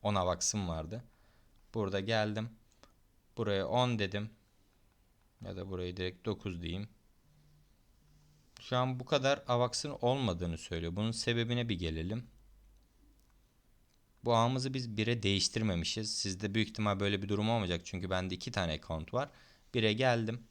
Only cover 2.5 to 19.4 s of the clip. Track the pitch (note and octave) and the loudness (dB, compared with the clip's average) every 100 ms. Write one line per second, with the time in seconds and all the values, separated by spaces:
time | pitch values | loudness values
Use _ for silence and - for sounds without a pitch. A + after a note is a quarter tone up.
2.5 | - _ _ - _ _ _ _ - G#2+ | -8 _ _ -20 _ _ _ _ -4 0
3.5 | G2 F#2+ A#2 B2 A#2 G2+ G2+ G#2+ - _ | 0 2 2 2 2 0 -2 -6 -12 _
4.5 | _ _ _ _ _ _ _ _ _ F#2+ | _ _ _ _ _ _ _ _ _ -12
5.5 | F#2+ F#2+ F#2 F2+ F#2 F2+ F#2 - G2+ G#2 | -10 -8 -6 -6 -4 -6 -4 -4 -4 -4
6.5 | F2 E2+ F2 G#2 - _ _ _ - - | -4 -4 -6 -8 -14 _ _ _ -20 -20
7.5 | - _ _ _ _ _ - - - _ | -20 _ _ _ _ _ -20 -20 -20 _
8.5 | - - B2+ B2+ B2+ B2+ C#3+ C3+ C#3 - | -20 -2 0 2 -2 0 2 4 0 2
9.5 | B2 A#2+ - D3 C#3+ A#2+ C3+ B2 F2 F2 | 2 2 0 -6 0 2 4 2 0 -2
10.5 | D#2+ - F2 E2 F2 A2 A2+ - A#2 A#2 | -4 -4 -4 -2 -2 -2 0 0 0 2
11.5 | A#2+ A#2 F#2 E2 D#2+ E2+ A2+ B2+ - - | 0 0 -2 -2 -2 -2 -4 -8 -20 -20
12.5 | - - - _ _ - _ _ _ _ | -20 -20 -20 _ _ -20 _ _ _ _
13.5 | _ _ _ _ _ _ _ A#2+ A#2 A#2 | _ _ _ _ _ _ _ 2 4 6
14.5 | C3 C3 C3 A#2+ G#2+ G#2+ A#2+ G2 G2 - | 2 0 -4 -4 0 2 2 4 4 2
15.5 | - A2 F2 E2+ - G#2+ - G2+ F#2 G#2 | 2 2 2 0 -2 -4 -2 -2 -2 0
16.5 | G#2 G#2+ - G#2 G2 G2+ G2+ G2 G#2 G#2+ | 0 0 0 0 2 2 0 0 0 2
17.5 | A#2 F#2+ F2 - F#2 F2+ F#2 F#2 F2+ - | 2 2 -2 -2 -8 -2 -2 -2 -4 -4
18.5 | A2 F2 D#2 - D#2+ D#2+ A#2+ C#3+ - | -2 0 -2 -4 -6 -2 -4 -4 -8